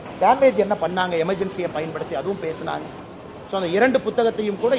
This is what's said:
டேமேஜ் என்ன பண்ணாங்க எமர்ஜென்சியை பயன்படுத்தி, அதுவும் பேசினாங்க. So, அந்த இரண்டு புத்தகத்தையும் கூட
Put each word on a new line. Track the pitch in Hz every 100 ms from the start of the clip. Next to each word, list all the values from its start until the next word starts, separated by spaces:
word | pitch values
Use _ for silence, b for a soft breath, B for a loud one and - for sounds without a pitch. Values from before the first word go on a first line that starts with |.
| - -
டேமேஜ் | 190 262 269 208
என்ன | 196 208
பண்ணாங்க | 170 185 185 170
எமர்ஜென்சியை | 165 190 190 - 170 156
பயன்படுத்தி, | 160 156 156 147
அதுவும் | 165 196 160
பேசினாங்க. | 160 160 147 160 - - - - - -
So, | 196
அந்த | 175 190
இரண்டு | 254 262 214
புத்தகத்தையும் | 214 226 220 214 196
கூட | 226